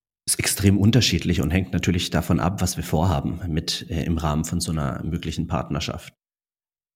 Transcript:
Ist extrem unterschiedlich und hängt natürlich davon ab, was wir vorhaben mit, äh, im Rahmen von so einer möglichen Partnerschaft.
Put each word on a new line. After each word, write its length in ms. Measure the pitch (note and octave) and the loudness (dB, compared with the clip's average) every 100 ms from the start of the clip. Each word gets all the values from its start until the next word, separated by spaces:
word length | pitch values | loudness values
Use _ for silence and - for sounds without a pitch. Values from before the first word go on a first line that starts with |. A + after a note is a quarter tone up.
| _ _ - | _ _ -4
Ist 120 | - | -2
extrem 400 | - - F#2+ G2 | -2 4 6 6
unterschiedlich 600 | G2+ C3 - E2+ - F2 | 6 4 4 2 0 0
und 120 | D#2 | 2
hängt 200 | F#2+ - | 0 0
natürlich 380 | F2+ - F2 - | -2 0 0 0
davon 300 | E2 D#2+ D#2+ | -2 0 2
ab, 220 | C#2 G2 | 0 0
was 160 | F2+ - | -2 -2
wir 60 | |
vorhaben 580 | D#2+ D#2 F2+ D2 C#2+ E2+ F2 | -2 2 2 2 -2 -4 -4
mit, 400 | D#2 - - - | -4 -2 -6 -4
äh, 140 | E2+ C#2 | -4 -2
im 120 | D#2+ | 0
Rahmen 260 | D#2+ D2+ | 0 0
von 160 | D#2+ F2+ | 0 -2
so 120 | F2 | -2
einer 320 | D#2+ C#2+ A#1 | -2 -2 -4
möglichen 420 | - F2 - F2 D#2 | -4 -4 -4 -4 -2
Partnerschaft. 680 | D#2+ - C#2+ - - - - _ _ _ _ _ _ _ | -4 -2 -4 -4 -8 -12 -20 _ _ _ _ _ _ _